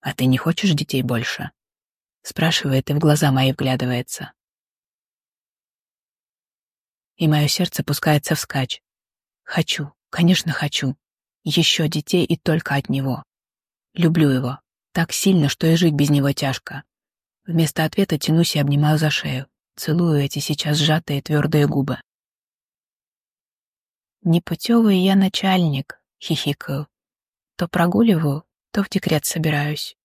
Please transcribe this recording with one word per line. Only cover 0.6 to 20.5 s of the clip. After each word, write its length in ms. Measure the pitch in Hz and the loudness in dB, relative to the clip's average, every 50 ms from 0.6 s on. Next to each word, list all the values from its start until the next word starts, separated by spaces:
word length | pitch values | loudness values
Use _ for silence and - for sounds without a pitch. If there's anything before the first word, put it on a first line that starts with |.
| - 196 | 0 0
детей 300 | 160 147 151 _ - 131 | 0 0 -2 _ -4 -4
больше?" 480 | 123 123 123 113 117 - - - - - _ _ _ _ _ _ _ _ _ _ _ _ _ _ | -2 -2 -4 -4 -4 -6 -8 -8 -10 -14 _ _ _ _ _ _ _ _ _ _ _ _ _ _
спрашивает 680 | _ - - - 165 165 160 - - 143 135 131 - - | _ -12 -4 0 0 0 0 0 0 0 0 0 0 0
и 20 | |
в 60 | 147 147 | -2 2
глаза 340 | 151 151 151 151 165 143 | 4 4 4 4 2 2
мои 200 | 131 131 135 135 | 2 2 0 0
вглядывается. 840 | 131 - - 131 131 123 135 123 127 123 127 - - - - - _ _ _ _ _ _ _ _ _ _ _ _ _ _ _ _ _ _ _ _ _ _ _ _ _ _ _ _ _ _ _ _ _ _ _ _ _ _ _ _ _ _ _ _ _ _ _ _ _ _ _ _ _ _ _ _ _ | 0 -2 -2 -2 -2 -2 -2 -4 -4 -4 -6 -8 -12 -14 -14 -16 _ _ _ _ _ _ _ _ _ _ _ _ _ _ _ _ _ _ _ _ _ _ _ _ _ _ _ _ _ _ _ _ _ _ _ _ _ _ _ _ _ _ _ _ _ _ _ _ _ _ _ _ _ _ _ _ _
И 100 | _ 170 | _ 2
мое 220 | 156 151 151 147 143 | 2 2 2 2 0
сердце 340 | - - 180 175 - - | 0 -2 -2 -4 -2 -6
пускается 520 | - - 143 - - 156 151 147 - - 156 | -4 -4 -4 -2 2 2 2 2 2 0 -4
вскачь. 480 | - - - - 143 131 - - - _ _ _ _ _ _ _ _ _ _ _ _ _ | -4 -4 -6 -4 -4 -4 -4 -6 -14 _ _ _ _ _ _ _ _ _ _ _ _ _
"Хочу, 480 | - - 175 160 - - - 147 143 _ _ _ _ | -6 -4 -4 -2 -2 -4 -6 -6 -10 _ _ _ _
конечно, 420 | - - 175 170 185 - - 165 | -2 2 4 4 4 2 0 -4
хочу. 440 | 135 - 151 143 - - - 131 - _ _ _ _ _ _ _ _ _ | -4 -4 -4 -4 -4 -4 -4 -4 -6 _ _ _ _ _ _ _ _ _
Еще 460 | _ 160 147 170 160 - - - 160 151 | _ -2 0 0 2 2 0 0 -2 -2
детей 360 | 160 151 147 - - 175 170 | -2 -4 -4 0 0 0 2
и 120 | - 170 | 2 -2
только 380 | - _ - 156 160 - - 143 | -2 _ 0 0 0 0 -2 -4
от 160 | 139 - - | -4 -2 -2
него. 320 | 135 135 135 135 123 - - _ _ _ _ _ _ _ _ _ _ _ _ _ _ | -4 -2 -2 -4 -4 -6 -8 _ _ _ _ _ _ _ _ _ _ _ _ _ _
Люблю 340 | - 170 165 165 165 156 143 | 0 0 2 4 4 4 4
его. 320 | 131 127 135 123 135 - _ _ _ _ _ _ | 2 0 -2 -4 -8 -8 _ _ _ _ _ _
Так 200 | _ - 170 - | _ -4 -4 -2
сильно, 360 | - - - 196 190 175 147 143 | -4 0 2 4 4 4 2 2
что 180 | - _ - | 0 _ 2
и 100 | 160 165 | 2 4
жить 180 | 165 180 165 151 | 4 4 2 2
без 160 | 143 147 143 | 2 2 2
него 220 | 147 143 135 139 | 4 2 2 0
тяжко". 520 | 139 - 151 135 131 - _ - 135 139 - _ _ _ _ _ _ _ _ _ _ _ _ | 0 -2 -4 -4 -4 -6 _ -12 -14 -14 -14 _ _ _ _ _ _ _ _ _ _ _ _
Вместо 380 | - 165 165 165 151 - - 160 | -2 0 0 0 0 0 -2 -2
ответа 340 | 156 - - 196 - 160 147 | -2 0 -2 0 0 0 -2
тянусь 380 | - - 156 165 170 - - | 0 0 2 2 2 2 0
и 20 | 151 | 0
обнимаю 400 | 143 143 143 143 147 151 156 151 | 0 2 2 2 4 2 2 2
за 120 | 156 151 | 2 0
шею. 360 | 147 - - 151 131 127 131 _ _ _ _ _ _ | 0 -2 -4 -6 -8 -8 -8 _ _ _ _ _ _
Целую 440 | - - - 151 170 175 170 156 143 | -10 -4 -2 0 2 2 2 2 2
эти 180 | 139 143 - 147 | 0 -2 -4 -6
сейчас 380 | - - | -4 -4